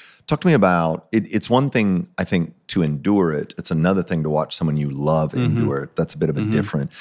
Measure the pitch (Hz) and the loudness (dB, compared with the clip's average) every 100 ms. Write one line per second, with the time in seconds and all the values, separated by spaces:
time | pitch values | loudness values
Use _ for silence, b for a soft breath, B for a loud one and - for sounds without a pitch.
0 | B B - 151 180 143 95 87 82 82 | B B -6 -2 2 4 4 4 2 -2
1 | - 113 95 104 - 123 139 120 101 90 | -2 -2 -2 -4 0 2 2 2 2 0
2 | - - 90 92 78 - - 95 78 73 | -2 -6 -2 0 -2 -6 -6 -2 0 0
3 | 95 101 87 76 - - - 80 85 98 | 0 2 2 0 -6 -10 -4 0 2 2
4 | 85 85 78 76 78 - 80 73 73 69 | 0 -2 0 -2 -2 -2 -2 0 -2 -2
5 | 73 78 78 - 62 107 110 69 - - | 0 0 0 0 0 0 0 -2 -4 -4
6 | 165 151 - 71 107 110 101 - - B | -6 -2 -2 -2 0 0 -2 -4 -6 B